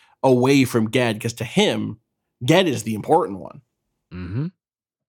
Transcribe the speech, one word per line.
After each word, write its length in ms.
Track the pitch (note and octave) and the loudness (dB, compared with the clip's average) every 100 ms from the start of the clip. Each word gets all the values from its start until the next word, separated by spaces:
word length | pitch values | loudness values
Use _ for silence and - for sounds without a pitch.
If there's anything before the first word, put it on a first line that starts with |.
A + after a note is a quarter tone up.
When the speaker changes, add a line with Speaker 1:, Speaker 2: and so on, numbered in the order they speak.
| _ _ | _ _
Speaker 1:
away 400 | C3+ B2 B2+ C#3+ | 2 4 4 4
from 260 | B2+ A#2 A2 | 4 0 0
Ged, 300 | B2+ A#2 G#2+ | 0 0 -2
'cause 140 | A#2 | -8
to 100 | - | -8
him, 540 | - F#3 G3+ A2 G#2+ A2+ _ _ _ - | -4 0 0 0 -6 -12 _ _ _ -6
Ged 220 | B2 E3+ F3 | 2 2 2
is 160 | A2 | -2
the 120 | A2 | -4
important 440 | G#2 - D#3+ B2 G2 | -6 0 0 0 -8
one. 220 | - - _ _ _ _ _ | -14 -20 _ _ _ _ _
Speaker 2:
Mm-hmm. 340 | F2 F2+ A2+ E3 _ _ _ _ _ | -14 -10 -8 -8 _ _ _ _ _